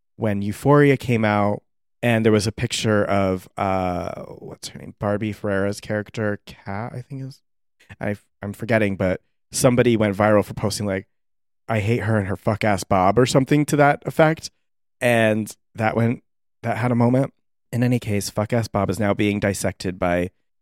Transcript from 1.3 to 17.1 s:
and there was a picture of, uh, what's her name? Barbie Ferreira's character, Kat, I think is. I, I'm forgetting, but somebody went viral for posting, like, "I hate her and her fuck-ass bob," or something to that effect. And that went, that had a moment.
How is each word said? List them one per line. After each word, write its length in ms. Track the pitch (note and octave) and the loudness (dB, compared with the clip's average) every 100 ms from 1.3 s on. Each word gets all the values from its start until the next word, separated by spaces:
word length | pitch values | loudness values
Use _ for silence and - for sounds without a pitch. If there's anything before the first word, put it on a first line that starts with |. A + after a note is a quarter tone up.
| G#2 G2+ G#2 _ _ _ - | 2 0 -2 _ _ _ -4
and 220 | A#2+ A2+ | 0 2
there 80 | A2+ | 4
was 140 | G#2+ G#2 | 2 0
a 60 | |
picture 520 | - B2 - A2+ G#2 | -4 -6 -2 0 0
of, 420 | G2 G2 F#2+ F#2 - - | 2 0 0 -2 -6 -6
uh, 640 | G2 F#2+ F#2 F2 E2+ - - - | -2 -2 -2 -4 -6 -10 -14 -16
what's 300 | - - - | -18 -16 -16
her 100 | - | -16
name? 160 | - - | -18 -6
Barbie 340 | G#2 G#2 G#2+ | -4 -2 -4
Ferreira's 460 | G2+ G#2 G2 G2+ G#2 | -6 -4 -2 -2 -4
character, 600 | - G#2+ G#2 - G#2+ G2+ - | -6 -6 -6 -6 -4 -6 -12
Kat, 460 | - - G2 A#2+ | -18 -12 -10 -10
I 80 | B2 | -12
think 200 | - C3+ | -14 -14
is. 180 | C3+ - _ _ _ _ _ - | -14 -18 _ _ _ _ _ -10
I, 160 | G#2+ G#2 _ - | -8 -8 _ -14
I'm 100 | G2+ | -12
forgetting, 420 | G2+ A2 A2 G2+ F#2 | -8 0 2 2 0
but 240 | F#2 F#2 _ _ _ | -2 -2 _ _ _
somebody 440 | - C3+ B2 A#2+ A2 | 0 2 4 4 4
went 180 | G#2+ F#2+ | 2 2
viral 280 | G#2+ G#2 | 4 4
for 100 | - | 2
posting, 320 | - G#2 - G#2 | -4 -4 -4 -4
like, 220 | F#2+ - _ _ _ _ _ - | -4 -8 _ _ _ _ _ -4
"I 120 | A2+ | -2
hate 200 | G2+ A#2 | 0 0
her 120 | G2+ A2 | 2 0
and 100 | F#2+ | 0
her 80 | F#2+ | -2
fuck-ass 480 | - G#2 A2 F#2+ | -2 0 0 0
bob," 340 | - G2 F#2+ G#2+ | 0 2 4 4
or 80 | B2+ | 4
something 400 | C#3+ C3 D3 D3 | 2 2 2 2
to 100 | D3 | 4
that 260 | C#3+ - - | 4 2 -4
effect. 440 | - D#3 D#3+ - _ _ _ _ - | 2 2 2 -8 _ _ _ _ -4
And 540 | B2 A#2 A2 G#2+ G#2 - _ | 0 4 4 2 -4 -10 _
that 200 | G#2 A2 A2+ | -4 0 2
went, 260 | A#2 B2+ _ _ _ _ | 0 0 _ _ _ _
that 160 | A#2+ A2 | -6 -2
had 120 | B2 | 0
a 20 | A#2+ | 2
moment. 380 | A#2+ | 2